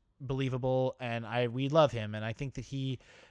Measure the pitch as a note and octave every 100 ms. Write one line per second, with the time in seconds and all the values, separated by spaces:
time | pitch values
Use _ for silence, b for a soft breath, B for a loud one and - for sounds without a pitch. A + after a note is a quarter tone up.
0 | _ - C3+ C3+ C3+ B2+ B2+ C3 C3 -
1 | B2 A#2 A2+ A#2+ B2 A#2+ C3+ D#3 D3 A#2+
2 | G#2+ G#2+ A2 A2+ C#3 B2 A#2 C#3 C3 B2+
3 | B B B